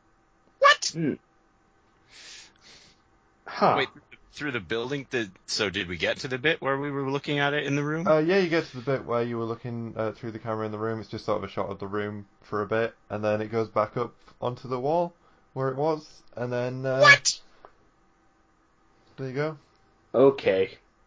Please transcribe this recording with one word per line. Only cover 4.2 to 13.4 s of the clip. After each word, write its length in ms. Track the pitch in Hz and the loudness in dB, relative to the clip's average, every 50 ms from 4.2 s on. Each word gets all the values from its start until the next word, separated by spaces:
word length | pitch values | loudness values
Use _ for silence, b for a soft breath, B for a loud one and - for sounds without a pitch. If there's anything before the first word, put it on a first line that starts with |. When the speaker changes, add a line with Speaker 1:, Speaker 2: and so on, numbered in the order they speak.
| - - - | -20 -20 -12
Speaker 1:
through 160 | - 147 147 | -8 -6 -4
the 80 | 123 113 | -4 -4
building. 480 | 90 78 113 117 117 127 143 139 123 - | -4 -4 -4 -4 -2 -4 -6 -6 -6 -4
The, 200 | - 120 110 92 - - _ | -2 -2 -2 -4 -8 -14 _
so 220 | - - - 107 95 | -4 -2 0 0 0
did 180 | 87 101 98 | 0 -2 -4
we 100 | 87 90 | -4 -4
get 200 | 80 95 107 120 - | -2 0 0 0 -2
to 80 | - | -4
the 100 | 131 127 | -6 -4
bit 240 | 123 127 156 165 - | 0 0 0 0 0
where 160 | - 135 139 | 0 -2 -2
we 140 | 139 143 147 | -2 -2 -4
were 180 | 139 139 139 135 | -4 -4 -2 -2
looking 300 | 139 139 - 156 147 143 | -2 -2 -2 -2 0 2
at 140 | 143 143 147 | 2 2 0
it 120 | 147 139 | 0 0
in 100 | 143 139 | 0 0
the 80 | 147 143 | 0 0
room? 220 | 151 156 165 170 | -2 -2 0 2
Speaker 3:
Uh, 120 | 151 156 156 | 4 4 4
yeah, 180 | 156 170 190 | 4 4 4
you 120 | 196 185 160 | 2 2 2
get 160 | 165 160 151 | 2 0 0
to 120 | - - | -2 -6
the 60 | 127 117 | -6 -2
bit 220 | 139 135 120 - | -2 -2 -2 -2
where 180 | - 120 117 120 | -2 0 0 0
you 140 | 120 120 | 0 -2
were 80 | 117 117 | -4 -4
looking, 480 | 113 117 117 - 120 120 117 117 113 110 | -4 -6 -6 -8 -8 -8 -8 -8 -6 -6
uh, 140 | 110 110 110 | -4 -4 -4
through 200 | 104 - 120 113 | -4 -6 -8 -10
the 80 | 110 107 | -10 -8
camera 260 | - 113 110 110 110 | -6 -4 -4 -2 -2
in 60 | 107 | -4
the 60 | 107 | -4
room. 220 | 107 110 113 113 110 | -4 -2 -2 -2 -4
It's 100 | 101 - | -6 -8
just 160 | 117 107 - | -10 -6 -2
sort 120 | 110 104 98 95 | -2 -2 0 -2
of 60 | 92 | -4
a 20 | |
shot 180 | - 104 95 98 | -4 -4 -4 -4
of 100 | 98 - | -6 -8
the 80 | 98 | -6
room 380 | 98 101 104 104 104 104 104 101 - _ _ - | -4 -4 -2 -2 -4 -6 -10 -12 -16 _ _ -12
for 180 | - 107 104 | -6 -4 -4
a 60 | 104 | -2
bit, 260 | 92 113 113 113 113 - _ _ - | 0 0 0 0 -2 -4 _ _ -8
and 140 | 104 107 107 | -6 -2 0
then 180 | 107 107 107 | 0 0 0